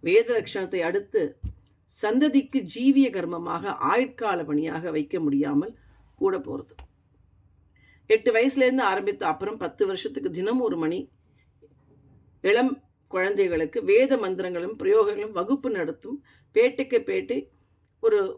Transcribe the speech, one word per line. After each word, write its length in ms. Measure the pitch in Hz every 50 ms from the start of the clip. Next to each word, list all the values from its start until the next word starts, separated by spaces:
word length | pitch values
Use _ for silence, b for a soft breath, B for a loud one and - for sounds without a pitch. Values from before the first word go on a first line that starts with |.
| -
வேத 240 | 165 180 220 226 240
ரக்ஷணத்தை 480 | 240 220 - - - 202 185 185 - 185
அடுத்து 420 | 165 170 180 202 202 - - 214 160 147 - _ - - - _ _ _ _ _ _ _
சந்ததிக்கு 680 | - - - 208 220 262 294 302 - 277 269 - - 269 196 170 -
ஜீவிய 340 | 233 247 269 269 277 269 247
கர்மமாக 640 | 208 190 170 165 175 165 170 170 165 170 190 202 - -
ஆயுட்கால 640 | - 143 190 233 262 - - - 233 214 190 175 160
பணியாக 460 | 147 147 147 156 160 - 160 165 175
வைக்க 300 | 156 156 147 - - 180
முடியாமல் 580 | 160 147 139 139 143 143 143 143 170 214 b b b b b b b b b
கூட 240 | _ - - 190 -
போறது. 360 | 277 - 85 92 92 - - - - _ _ _ _ _ _ _ _ _ _ _ _ _ _ _ _ _ b b b b b b b _
எட்டு 200 | 220 220 214 254
வயசுலேருந்து 480 | 220 220 240 269 269 277 254 254 254 262
ஆரம்பித்த 460 | 240 202 190 202 196 202 202 - 202
அப்புறம் 300 | 165 156 - 190 202 214
பத்து 300 | 220 185 160 - - 208
வருஷத்துக்கு 440 | 190 190 185 - 220 - - - 185
தினம் 300 | 165 170 185 208 240 254
ஒரு 160 | 247 214 180
மணி 220 | 165 160 156 175 190 269 - _ _ _ _ _ _ _ _ _ _ _ _ _ _ _ _ _ _ _ _ _ _ _ _ _ _ -
இளம் 380 | 185 208 233 254 262 277 - _ _ _ _ _ _
குழந்தைகளுக்கு 680 | - 185 185 196 202 202 196 180 170 156 160 151 - 240 202
வேத 320 | 185 202 226 262 269 269
மந்திரங்களும் 640 | 233 208 190 190 180 190 180 180 170 175 185 226 -
பிரயோகங்களும் 520 | - 190 208 220 208 208 208 202 208 214
வகுப்பு 400 | 214 175 180 208 269 277 - 254
நடத்தும் 480 | 220 190 165 - - - _ 202 262 285 b b b b b b _
பேட்டைக்கு 440 | 208 233 262 277 - 269 262 254 226
பேட்டை 400 | - - 190 190 - - 240 277 285 _ _ _ _ _ _ _ _ _ _ _
ஒரு 160 | - 453 427 415 392 381 -